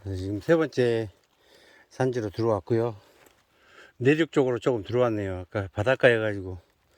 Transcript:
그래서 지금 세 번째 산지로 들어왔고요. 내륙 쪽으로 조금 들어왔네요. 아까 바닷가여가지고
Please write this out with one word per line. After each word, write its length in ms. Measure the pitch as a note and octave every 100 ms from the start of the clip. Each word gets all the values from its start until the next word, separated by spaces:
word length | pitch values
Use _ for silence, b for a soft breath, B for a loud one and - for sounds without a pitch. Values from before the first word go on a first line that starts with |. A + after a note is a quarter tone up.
그래서 140 | G2 F#2+
지금 200 | F#2+ G#2
세 140 | - E3
번째 540 | D3+ - A#2+ A2+ G#2+ - _ _ b b b b b
산지로 400 | - C3 A#2+ G#2+
들어왔고요. 680 | G2+ A2+ G2+ - A#2 A#2+ G2+ b b b _ _ B B B B _
내륙 340 | A#2+ D#3 D#3+
쪽으로 280 | D#3 C3 A#2+
조금 240 | C#3+ A#2+
들어왔네요. 560 | G2 A#2+ B2 G#2 G2 F2+
아까 280 | F2+ G#2+ F#2+
바닷가여가지고 880 | - A2 C3 C3 A2+ A2 G2+ F#2 F2+ - _ _